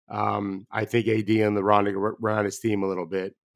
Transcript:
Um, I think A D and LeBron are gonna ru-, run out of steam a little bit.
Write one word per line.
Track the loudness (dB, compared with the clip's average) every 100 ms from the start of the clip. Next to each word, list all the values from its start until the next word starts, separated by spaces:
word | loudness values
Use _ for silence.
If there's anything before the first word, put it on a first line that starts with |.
| -10
Um, | -4 -2 -2 -4 -6 -8
I | -6 -2
think | 0 2
A | 0
D | 2 2
and | 2 2
LeBron | 4 4
are | 4
gonna | 0
ru-, | -2 -2
run | -2 0
out | -2
of |
steam | -2 -2 0
a | -2
little | -4 -4
bit. | -4 -6 -10 _